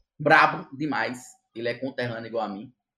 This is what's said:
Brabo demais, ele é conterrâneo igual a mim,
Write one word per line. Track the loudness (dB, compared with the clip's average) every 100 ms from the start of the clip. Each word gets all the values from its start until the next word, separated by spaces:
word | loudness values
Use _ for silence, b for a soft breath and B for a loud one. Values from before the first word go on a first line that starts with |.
| _ -2
Brabo | 6 8 6 2 -10 -8
demais, | -4 -2 -4 -6 -14 -20 _ -8
ele | -6
é | -6
conterrâneo | -8 -6 -6 -6 -8
igual | -6 -6
a |
mim, | -6 -12 _ _